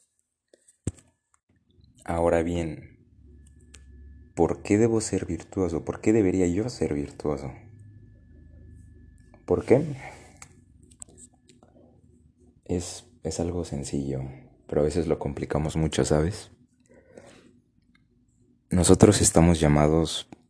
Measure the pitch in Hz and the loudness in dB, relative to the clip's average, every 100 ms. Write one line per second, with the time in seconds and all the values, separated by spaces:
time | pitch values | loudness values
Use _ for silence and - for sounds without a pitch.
0 | _ _ _ _ _ _ _ _ - - | _ _ _ _ _ _ _ _ -14 -14
1 | _ _ _ _ _ _ _ _ _ _ | _ _ _ _ _ _ _ _ _ _
2 | - 85 85 85 85 87 82 71 - - | -6 -2 2 2 0 -4 -6 -8 -16 -20
3 | _ - - - - - - - - - | _ -20 -20 -20 -20 -20 -20 -20 -20 -20
4 | - - - - 82 85 - 104 117 113 | -20 -20 -8 0 0 0 0 2 2 0
5 | 107 95 - 82 - - 90 80 69 - | -2 -4 -4 -8 -8 -4 -4 -4 -6 -4
6 | 104 113 95 92 90 87 120 - 78 73 | 0 2 2 2 0 0 -4 -4 -4 -4
7 | 69 - 76 71 69 - - - - - | -8 -8 -6 -6 -8 -16 -20 -20 -20 -20
8 | - - - - - - - - - - | -20 -20 -20 -20 -20 -20 -20 -20 -20 -20
9 | - - - - - 87 - - 160 135 | -20 -20 -20 -12 -2 0 2 2 2 -10
10 | - - - - - - _ - - - | -14 -20 -20 -20 -20 -20 _ -20 -20 -20
11 | - - - _ _ _ _ _ - _ | -20 -20 -20 _ _ _ _ _ -20 _
12 | _ _ _ _ _ _ - 90 87 - | _ _ _ _ _ _ -8 -8 -8 -14
13 | - _ - - 85 87 80 71 67 71 | -20 _ -10 -6 -6 -6 -8 -8 -6 -6
14 | 67 67 65 - - - - 73 76 78 | -6 -6 -8 -14 -20 -20 -6 -2 0 0
15 | 80 73 73 69 69 73 76 80 78 - | -2 -2 -4 -8 -4 -4 -2 -2 -2 0
16 | 65 76 80 107 - _ _ _ _ _ | 0 0 0 -4 -14 _ _ _ _ _
17 | _ - - - - _ _ _ _ _ | _ -20 -20 -20 -20 _ _ _ _ _
18 | _ _ _ _ _ _ - 92 85 95 | _ _ _ _ _ _ -4 2 6 8
19 | 104 98 - - 85 82 80 73 76 80 | 8 6 4 4 6 4 4 4 4 2
20 | 78 - - - | 0 -6 -12 -20